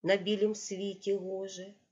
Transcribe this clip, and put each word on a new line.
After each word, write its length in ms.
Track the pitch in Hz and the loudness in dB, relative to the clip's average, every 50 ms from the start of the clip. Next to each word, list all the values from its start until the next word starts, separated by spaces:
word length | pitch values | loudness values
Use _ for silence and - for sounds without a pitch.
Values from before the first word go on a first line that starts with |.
на 140 | - 175 196 | 6 4 4
білім 380 | 202 180 202 214 196 208 214 214 | 4 4 0 2 4 4 2 2
світі, 600 | 208 - - 196 185 196 202 190 190 - 202 196 | -2 -6 -6 -6 -4 -4 -6 -6 -4 -2 0 0
гоже. 600 | 190 180 190 190 190 196 190 190 180 185 196 208 _ _ _ | 0 0 -4 -6 -6 -6 -8 -10 -12 -14 -14 -16 _ _ _